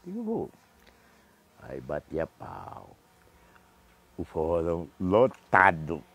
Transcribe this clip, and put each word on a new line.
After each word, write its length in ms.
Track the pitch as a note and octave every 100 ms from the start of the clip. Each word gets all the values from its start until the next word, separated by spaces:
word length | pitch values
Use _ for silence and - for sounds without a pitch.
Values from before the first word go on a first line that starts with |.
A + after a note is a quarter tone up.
| F3
Eu 60 |
digo, 120 | G#3
"Vou." 260 | A3 A3+ - - _ _ - _ _ _ _ _ _ _
Aí 180 | - C2+
batia 480 | C2 D2 - D#2 D#2+
pau. 640 | _ - G1+ - - G1+ - _ _ - _ - - _ _ _ _ _ -
O 80 | E2
forrozão 640 | E2 D#2+ E2+ E2 E2+ D#2+ _
lotado. 1040 | F#2 G#2 B2+ - _ F#2+ F#2+ E2+ D#2 D#2+ -